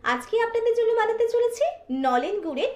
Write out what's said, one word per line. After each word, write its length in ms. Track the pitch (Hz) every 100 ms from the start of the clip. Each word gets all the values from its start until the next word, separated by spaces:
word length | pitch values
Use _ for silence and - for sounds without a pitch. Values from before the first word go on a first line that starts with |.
| 226
আজকে 220 | 247 - 453 466
আপনাদের 280 | 466 466 466
জন্য 140 | 453 466
বানাতে 260 | 440 453 466
চলেছি 300 | 466 480 - 640 698 - 262 262
নলেন 300 | 247 302 415 330
গুড়ের 260 | 269 508